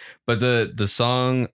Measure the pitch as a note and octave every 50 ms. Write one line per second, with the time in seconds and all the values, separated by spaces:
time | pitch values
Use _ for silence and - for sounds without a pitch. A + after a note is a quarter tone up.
0 | - - - _ _ - A#2 G#2+ B2 B2 B2 A#2 A2 - - - G#2 G2 - -
1 | A#2+ A#2+ B2 B2+ B2+ B2+ B2+ B2+ B2 -